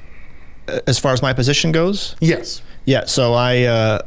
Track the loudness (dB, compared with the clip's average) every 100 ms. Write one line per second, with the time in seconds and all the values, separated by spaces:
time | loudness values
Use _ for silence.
0 | -14 -14 -14 -14 -16 -16 -8 -4 0 2
1 | 2 2 2 2 2 2 2 2 2 0
2 | -6 0 0 0 -4 -12 -12 -6 0 0
3 | 2 0 2 2 2 2 2 2 2 0